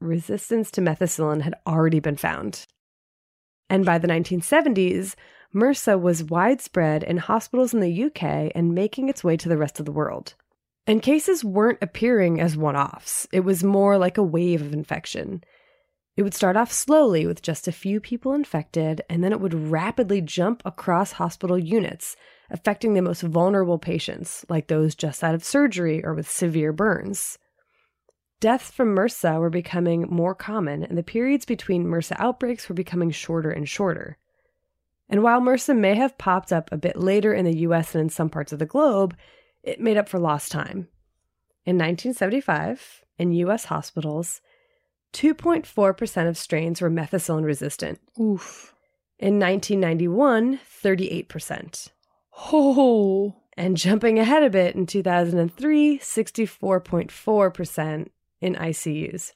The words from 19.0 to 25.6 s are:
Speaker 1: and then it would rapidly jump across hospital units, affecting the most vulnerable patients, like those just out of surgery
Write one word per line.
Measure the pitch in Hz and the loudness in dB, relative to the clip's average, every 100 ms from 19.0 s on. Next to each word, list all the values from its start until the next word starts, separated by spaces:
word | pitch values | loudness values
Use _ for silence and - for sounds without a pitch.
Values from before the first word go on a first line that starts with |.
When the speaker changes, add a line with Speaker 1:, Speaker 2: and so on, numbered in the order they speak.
| - | -4
Speaker 1:
and | 165 | -2
then | 185 | 0
it | 214 | 0
would | 190 160 156 | -2 -2 -2
rapidly | 160 196 262 196 202 | -2 -2 -2 0 0
jump | 156 180 185 240 | -2 -2 -2 -2
across | 185 - - 175 202 | -8 -6 0 0 0
hospital | - 170 - 180 180 | -4 -6 -4 -2 -2
units, | 165 220 185 165 - - - _ _ | 0 0 0 -6 -12 -14 -20 _ _
affecting | - 214 202 226 | -4 -2 -2 0
the | 196 | 2
most | 180 170 | 0 -2
vulnerable | 170 165 185 202 175 165 | -2 2 2 2 0 -2
patients, | 165 160 - - 170 - - | -2 -6 -6 -10 -12 -14 -4
like | 160 - | -4 0
those | 156 156 | 2 2
just | - 156 - | 0 -6 -2
out | 165 | -2
of | 165 | -2
surgery | - 285 | 0 2